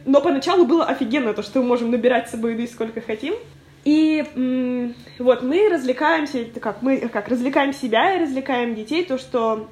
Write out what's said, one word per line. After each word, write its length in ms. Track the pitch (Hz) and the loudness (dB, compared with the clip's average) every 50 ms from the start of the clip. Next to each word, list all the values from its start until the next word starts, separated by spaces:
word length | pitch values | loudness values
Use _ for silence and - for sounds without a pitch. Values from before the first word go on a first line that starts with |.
| - | 0
но 140 | - 269 285 | 2 4 4
поначалу 440 | 285 349 277 269 262 339 370 381 349 | 4 4 2 0 0 2 4 4 4
было 200 | 233 330 330 302 | 4 4 2 2
офигенно 500 | - 269 269 262 220 233 302 254 220 208 | 0 0 -2 -2 -2 0 0 0 0 -2
то, 80 | 208 208 | -4 -6
что 160 | - - 269 | -4 -2 0
мы 60 | 247 | 2
можем 240 | 247 240 240 233 233 | 2 0 0 0 0
набирать 380 | 240 240 220 247 247 233 233 - | 0 2 2 2 2 2 0 -4
с 20 | |
собой 220 | - 233 220 233 226 | -6 -4 -4 -4 -4
еды 160 | 226 240 240 | -4 -6 -8
сколько 320 | - - 226 220 - 226 | -6 -8 -8 -8 -6 -8
хотим. 340 | - - 220 220 - 294 403 480 - - - - - - - - - | -8 -8 -8 -6 -6 -6 -6 -6 -8 -14 -20 -20 -20 -20 -20 -6 0
И, 400 | 285 302 311 311 311 311 311 294 294 - | 2 4 4 4 4 2 0 -2 -4 -4
м, 580 | 254 254 254 254 254 254 247 247 247 240 240 240 - - - - - | -4 -2 0 0 -2 -2 -2 -2 -4 -4 -6 -8 -10 -16 -18 -12 0
вот, 240 | 247 254 247 233 247 | 4 4 4 4 2
мы 260 | 254 294 359 427 427 | 0 2 4 4 4
развлекаемся, 680 | 349 311 254 254 254 - 311 302 330 320 302 277 - 254 | 4 2 0 -2 -2 0 2 2 2 2 0 -2 -4 -6
это 200 | 233 220 - 233 | -6 -6 -10 -8
как, 200 | - 220 202 - | -8 -8 -6 -2
мы, 200 | 240 262 269 240 220 233 - | 0 0 0 0 0 -4 -4
как, 160 | 220 202 - | -6 -4 -2
развлекаем 460 | 240 240 247 247 277 294 277 277 269 | -2 -2 -2 0 0 0 0 0 -2
себя 400 | - - 240 214 226 247 381 381 | -4 -4 0 2 2 2 2 2
и 80 | 359 339 | 0 0
развлекаем 520 | 285 262 262 262 - 262 240 240 240 233 | -2 -2 -4 -4 -2 -2 -2 -2 -2 -4
детей, 300 | 214 214 - 294 339 359 | -6 -6 -4 -2 -2 -2
то, 140 | - 262 254 | -2 -4 -6
что 500 | - - - 240 226 226 220 220 214 - | -4 -4 -2 0 0 0 0 -2 -4 -10